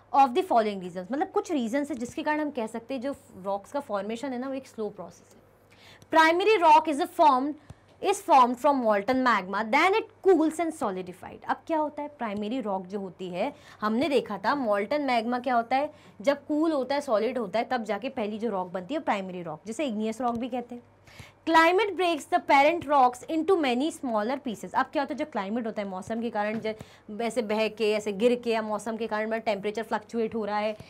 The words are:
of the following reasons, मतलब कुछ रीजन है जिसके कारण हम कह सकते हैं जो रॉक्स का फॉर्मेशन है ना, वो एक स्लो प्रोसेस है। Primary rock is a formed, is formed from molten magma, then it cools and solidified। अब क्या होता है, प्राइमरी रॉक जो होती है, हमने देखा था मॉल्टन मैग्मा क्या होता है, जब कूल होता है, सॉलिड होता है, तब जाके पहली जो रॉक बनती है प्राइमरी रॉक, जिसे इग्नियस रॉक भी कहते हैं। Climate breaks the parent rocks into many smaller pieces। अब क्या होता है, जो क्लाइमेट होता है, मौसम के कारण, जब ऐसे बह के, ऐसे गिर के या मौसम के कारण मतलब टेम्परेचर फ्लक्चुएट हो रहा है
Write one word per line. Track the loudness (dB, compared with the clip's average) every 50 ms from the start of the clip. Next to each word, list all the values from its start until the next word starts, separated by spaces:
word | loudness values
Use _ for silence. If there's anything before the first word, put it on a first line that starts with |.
| _ _ 4
of | 4 4 4
the | 4 0 0
following | 2 2 2 2 2 -2 -6
reasons, | -8 -10 -10 -10 -8 -6
मतलब | -4 -4 -4 -2
कुछ | -2 -2 -2 -2
रीजन | -2 -2 -2 -2 -2 -2 -2 -4
है | -6
जिसके | -8 -8 -10 -8 -6 -2
कारण | -2 -2 -2
हम | -2 -4
कह | -4 -6 -6 -6
सकते | -8 -10 -10 -8 -8
हैं | -6
जो | -6 -6 -8 -10 -12 -20 -18 -12
रॉक्स | -6 -6 -6 -6 -6 -8
का | -8 -8
फॉर्मेशन | -6 -4 -6 -6 -4 -4 -6 -6 -6 -8 -6
है | -6
ना, | -8 -8
वो | -8
एक | -10 -10 -12
स्लो | -10 -8 -8 -8
प्रोसेस | -8 -10 -16 -16 -18 -20 -20 -20 -20
है। | -20 -20 _ _ _ _ _ _ _ -20 -20 -20 -20 -8 2 4
Primary | 6 6 6 6 4 4 4 4 6 6
rock | 8 8 8 6 4 0
is | -2 -2 -2
a | 2 6
formed, | 6 6 6 4 2 -2 -6 -8 -12 -20 -20 _ _ _ -12 -4 -2
is | 0 0 0 2 4
formed | 6 6 8 6 4
from | 2 2 2 2 4 4
molten | 2 2 2 2 0 0 2 2 2
magma, | 2 2 0 -2 -4 -4 -2 0 2
then | 4 4 4 4 2
it | 0 -4 -8 _ 4 6
cools | 6 6 6 2 0 -2
and | -4 -4 -4 -4 -4
solidified। | -4 -4 -4 -8 -10 -12 -14 -16 -16 -16 -10 -6 -6
अब | -6 -4 -4 -4
क्या | -2 0
होता | 0 -2 -4 -6
है, | -10 -10
प्राइमरी | -8 -8 -8 -6 -6 -4 -4 -4 -4 -4
रॉक | -4 -2 -4 -4 -6
जो | -6 -8 -8
होती | -8 -8 -10 -10 -10 -8
है, | -4 -4 -4 -4 -4 -8 -18 -20 -10 -4
हमने | -2 0 0 2 2 2
देखा | 2 0 0 -2 -6 -4
था | -2 0 0
मॉल्टन | 0 0 0 0 0 0 0 -2 -2
मैग्मा | 0 0 0 0 0 0 -2 -2
क्या | -2 0 0
होता | 0 2 2 0
है, | 0 0 -2 -6 -12 -20 -20 -16 -4
जब | 0 0 0 0 0
कूल | -2 0 0 2 2
होता | 2 0 0 -2 -2
है, | -4
सॉलिड | -2 0 0 0 0 0 -2 -4
होता | -4 -4 -2 -2
है, | -2
तब | -2 -2 -4 -2
जाके | -4 -6 -4 -6 -6
पहली | -6 -4 -4 -4 -4 -4
जो | -4 -4
रॉक | -2 -4 -4 -4
बनती | -6 -8 -6 -6 -6
है | -4
प्राइमरी | -2 -2 -2 -2 -2 -6 -8 -10
रॉक, | -10 -10 -10 -12 -12
जिसे | -10 -6 -4 -4
इग्नियस | -4 -2 -2 -4 -4 -4 -2
रॉक | -2 -2 -2
भी | -2 -4 -6
कहते | -6 -8 -8 -8 -12
हैं। | -18 -18 -20 _ _ _ -20 -20 -20 -20 -20 -20 _ -2 4
Climate | 6 6 6 6 6 4 2 0 0 0
breaks | 0 0 0 -2 -2 -2 -2
the | -2 2 4
parent | 6 6 6 6 4 2 0 2
rocks | 4 6 6 4 4 0 -8 -4
into | -2 0 2 2 2 4
many | 4 2 0 0 0 -2 -4 -4
smaller | -6 -4 -2 -2 -2 -2 -4 -4
pieces। | -4 -6 -8 -8 -8 -6 -2
अब | -2 -2
क्या | 0 0 -4
होता | -4 -4 -4
है, | -6
जो | -6
क्लाइमेट | -6 -6 -6 -6 -4 -4 -4 -4
होता | -6 -6 -6
है, | -6 -6
मौसम | -6 -8 -8 -6 -6 -6
के | -6 -4
कारण, | -4 -2 -2 -2 -4 -4
जब | -4 -6 -6 -8 -10 -20 -20 -20 _ -14 -10 -6
ऐसे | -6 -4 -2 -2
बह | -2 0 0 0 0 0
के, | 0 0 0 2
ऐसे | 2 0 0 -2 -2
गिर | 2 2 2 2
के | 2 0 -2
या | -2 0
मौसम | -2 -2 -4 -4 -4 -6 -6 -6
के | -6 -4
कारण | -4 -4 -2 -2
मतलब | -4 -4
टेम्परेचर | -2 -2 -2 -2 -2 -6 -4 -6 -6
फ्लक्चुएट | -4 -4 -6 -6 -4 -4 -4 -4 -2 -2
हो | -4 -4
रहा | -4 -2 -2
है | -2 -2 -4 -6 -12